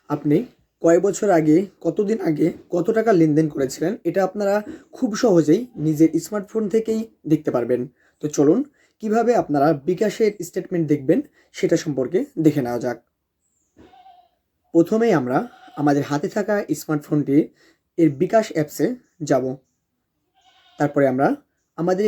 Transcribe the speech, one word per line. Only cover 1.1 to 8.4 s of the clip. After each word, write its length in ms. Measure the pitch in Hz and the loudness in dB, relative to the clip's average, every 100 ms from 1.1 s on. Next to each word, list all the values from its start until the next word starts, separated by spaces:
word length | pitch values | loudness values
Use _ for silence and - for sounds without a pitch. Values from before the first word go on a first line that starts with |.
| 180 208 170 | 0 2 2
আগে, 180 | 156 151 196 _ | 4 2 0 _
কতদিন 340 | 170 165 202 220 381 | -2 0 0 -2 -2
আগে 180 | 151 156 - - | 0 0 -2 -6
কত 120 | 175 170 226 | -2 0 2
টাকা 140 | 220 | 4
লেনদেন 340 | 190 160 147 156 | 4 4 4 0
করেছিলেন, 380 | 151 131 - 156 233 170 | 0 -4 -2 -4 -4 -4
এটা 120 | 165 190 | -2 -2
আপনারা 260 | 208 202 202 208 - _ - | -2 -2 -2 -4 -12 _ -6
খুব 140 | 254 208 | -4 0
সহজেই 380 | 247 175 147 180 247 - 151 | 2 4 4 2 0 -6 -4
নিজের 240 | 151 160 165 | 2 2 2
স্মার্টফোন 380 | - 208 196 220 214 | -4 -8 -6 -6 -2
থেকেই 260 | 220 220 220 226 _ 139 | -2 -2 -4 -6 _ -2
দেখতে 200 | 151 - | -2 0
পারবেন। 260 | 127 117 123 143 - _ _ | -2 0 -2 -4 -12 _ _
তো 40 | 151 | -6
চলুন, 220 | - | 0